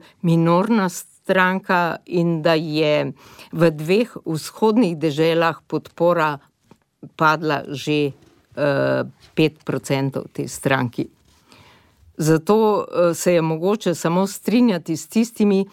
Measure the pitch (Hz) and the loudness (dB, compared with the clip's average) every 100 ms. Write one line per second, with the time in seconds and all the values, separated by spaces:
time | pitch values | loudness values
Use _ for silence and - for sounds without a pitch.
0 | - _ 175 165 165 175 208 226 185 - | -8 _ 0 4 4 2 2 0 0 -4
1 | - _ - 185 185 190 190 180 170 - | -16 _ -2 2 2 0 -2 -2 -2 -4
2 | - 175 170 165 165 165 165 151 151 147 | -4 -2 0 0 0 0 -2 -2 0 0
3 | 139 - - - - 160 170 151 156 202 | -2 -8 -18 -20 -10 0 0 0 0 0
4 | 240 - - 156 - - 220 214 190 160 | -2 -8 -8 -8 -8 -2 2 2 2 0
5 | 156 143 165 165 165 156 - 156 - - | -2 0 2 2 0 -2 -8 -8 -8 -2
6 | 170 170 156 143 _ _ _ _ _ _ | 0 2 0 -4 _ _ _ _ _ _
7 | - - 160 156 156 139 - 139 151 151 | -12 0 2 2 0 -4 -4 -8 -2 -2
8 | 143 - _ _ _ - 143 139 135 131 | -2 -6 _ _ _ -4 0 0 0 -2
9 | 127 - - - 156 156 - 135 - 135 | -4 -12 -6 0 0 -2 -8 -6 -4 -2
10 | 135 131 - - 135 - 139 131 123 - | -2 -6 -8 -10 -10 -4 -2 0 -2 -6
11 | - _ _ _ _ - - _ _ _ | -8 _ _ _ _ -20 -20 _ _ _
12 | _ - 156 160 160 214 220 202 - - | _ -2 0 2 2 2 2 0 -2 0
13 | 175 160 180 175 160 160 185 226 180 160 | 0 0 0 2 0 -2 -2 -2 -2 -2
14 | 165 180 196 - - 233 240 175 - 156 | -2 0 -2 -4 -2 2 2 0 -4 -8
15 | - 220 233 - 202 190 196 | -4 -2 -2 0 2 2 -2